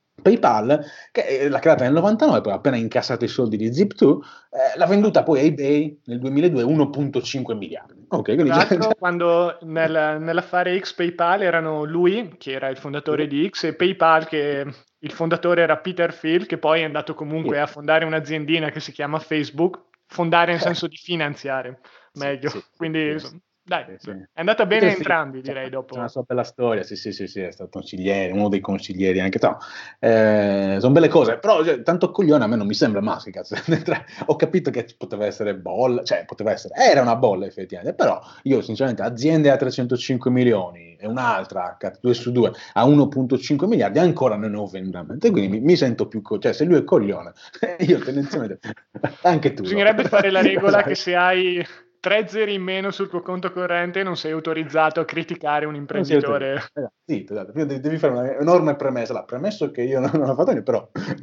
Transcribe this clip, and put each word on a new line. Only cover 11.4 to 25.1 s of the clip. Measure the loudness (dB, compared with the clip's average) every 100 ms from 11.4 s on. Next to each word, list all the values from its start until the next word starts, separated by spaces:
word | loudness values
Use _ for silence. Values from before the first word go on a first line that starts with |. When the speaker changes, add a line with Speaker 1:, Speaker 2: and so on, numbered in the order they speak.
Speaker 2:
erano | 2 0 -2 -4
lui, | -4 2 2 2 -4 -12
che | -10
era | -6 -6
il | -8
fondatore | -8 -8 -4 -2
Speaker 1:
Sì. | -2
Speaker 2:
di | -2 -2
X, | -2
e | -4
PayPal, | 0 0 2 4 4 2
che | -4 -2 -4 -6 -12 _ _
il | -12
fondatore | -4 -2 0 2 2
era | 2 2
Peter | -2 -2 -4
Thiel, | -2 0 0 0
che | -2
poi | 0 2
è |
andato | 0 -4 -6
comunque | -8 -6 -6 -2
Speaker 1:
Sì. | -2
Speaker 2:
a | -4
fondare | -4 0 0
un'aziendina | 2 -4 -4 -6 -2 -2 -2
che | -6
si | -10
chiama | -8 -6 -6
Facebook, | -4 -4 -4 -2 -2 -2 _ _ _
fondare | -4 0 2 2
nel | 0
Speaker 1:
Eh. |
Speaker 2:
senso | -2 -2 -6
di | -10
finanziare | -8 -4 -4 -6 -8 -8 -8 -14 _ _ _
Speaker 1:
Sì, | -10
Speaker 2:
meglio. | -6 -4 -6
Speaker 1:
sì, | -8 -14 -10
Speaker 2:
Quindi, | -6 -2
Speaker 1:
sì, | -2
Speaker 2:
insomma, | -4 -10
Speaker 1:
sì. | -20 _ _
Speaker 2:
dai, | -6 -6 -6
Speaker 1:
Sì, | -16
sì. | -16
Speaker 2:
è | -16 -14 -4
andata | 0 2 2
bene | 4
Speaker 1:
Peter | 2
Speaker 2:
a | 2
entrambi, | 0